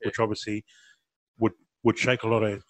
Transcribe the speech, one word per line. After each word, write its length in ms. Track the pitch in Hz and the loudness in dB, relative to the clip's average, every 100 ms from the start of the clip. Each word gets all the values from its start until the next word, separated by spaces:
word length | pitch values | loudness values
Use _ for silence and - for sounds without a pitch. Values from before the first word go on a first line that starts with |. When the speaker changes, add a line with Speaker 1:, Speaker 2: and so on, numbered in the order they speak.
Speaker 1:
Yeah. 60 | 110 | -6
Speaker 2:
which 120 | - | -2
obviously 460 | 110 104 107 107 - _ - _ _ _ _ - | -2 -2 -6 -8 -8 _ -20 _ _ _ _ 0
would, 140 | 113 - _ _ | 0 0 _ _
would 140 | 113 - | 0 2
shake 240 | 127 127 | 0 0
a 40 | 113 | 0
lot 160 | 113 | 0
of, 200 | 107 101 - | 0 -4 -8